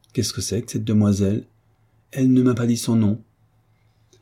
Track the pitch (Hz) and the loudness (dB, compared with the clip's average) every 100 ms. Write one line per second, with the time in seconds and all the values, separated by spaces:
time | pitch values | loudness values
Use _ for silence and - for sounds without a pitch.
0 | _ - 107 - - 98 120 - 107 107 | _ -6 -6 -6 -6 -6 -6 -8 -2 2
1 | 104 98 98 107 - _ _ _ _ _ | 2 2 0 -2 -8 _ _ _ _ _
2 | _ 139 131 127 127 113 120 117 - 117 | _ -2 2 4 2 2 0 -2 0 0
3 | 104 107 - _ _ _ _ _ _ _ | 0 -2 -8 _ _ _ _ _ _ _
4 | _ _ | _ _